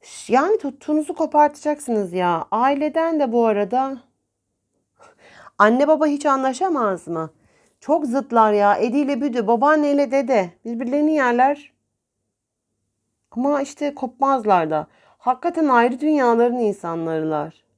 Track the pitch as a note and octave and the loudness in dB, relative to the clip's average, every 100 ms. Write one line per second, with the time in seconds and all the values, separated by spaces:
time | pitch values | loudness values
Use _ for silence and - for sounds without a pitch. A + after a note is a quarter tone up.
0 | - - - A#3 D#4+ G#4+ C#4+ - - D4+ | -20 -20 -2 0 0 0 -4 -12 -4 -4
1 | D4+ F4 D#4 D4 D4 D4 D4+ D4 - A3 | -4 -6 -2 2 2 2 -6 -6 -4 -4
2 | F#3+ F3+ F3+ E3+ - G#3+ B3+ C#4+ D4+ D#4 | -4 -2 -2 -2 -2 -2 0 0 -2 -2
3 | E4 D#4+ C#4 A#3 A#3 G#3 G#3 B3 C4+ C4+ | -2 -2 0 2 2 0 -2 -2 -4 -6
4 | _ _ _ _ _ _ _ _ _ _ | _ _ _ _ _ _ _ _ _ _
5 | - _ - - - _ G#3 A#3 D4 D#4 | -20 _ -20 -20 -20 _ 4 4 2 2
6 | D4+ C#4+ D4 C4+ C4 C4 F#4+ D4+ A3 F3+ | 2 0 0 0 0 -2 -2 0 -2 -2
7 | - E3 D#3+ _ _ _ _ _ - D#4+ | -6 -6 -6 _ _ _ _ _ -2 -2
8 | D4 B3 - A#3 A3 G#3 G3+ G3+ A#3+ B3 | 0 -4 0 2 4 4 4 2 0 0
9 | C#4 C#4 C#4+ A#3+ G3+ A#3 C4+ D#4 D4 C#4+ | -2 -2 -2 -2 0 2 2 2 2 0
10 | C#4+ C4+ B3+ B3 F3+ _ A3+ A#3 A#3+ C#4+ | 0 0 0 0 0 _ -10 -8 -4 0
11 | D4+ D#4 B3+ A#3+ C4 D4 - _ _ _ | 0 2 0 2 2 0 -8 _ _ _
12 | _ _ _ _ _ _ _ _ _ _ | _ _ _ _ _ _ _ _ _ _
13 | _ _ _ - C4 C#4+ C#4 - D4 C#4+ | _ _ _ -4 -2 -2 -4 -6 -8 -6
14 | B3 - C4+ C4+ G#3+ F#3 D#3+ D#3 D#3 _ | -10 -4 -2 0 2 2 2 -2 -6 _
15 | _ _ - B3+ F4 E4+ D#4 B3 A#3+ B3 | _ _ -4 -2 -4 -2 2 4 2 0
16 | D4+ D4+ B3 A#3 A#3+ B3 A3 G3 F3 E3 | -2 2 2 2 2 0 -2 -4 -6 -6
17 | E3 D#3+ D#3 D#3 D3+ - _ | -4 -4 -4 -4 -6 -12 _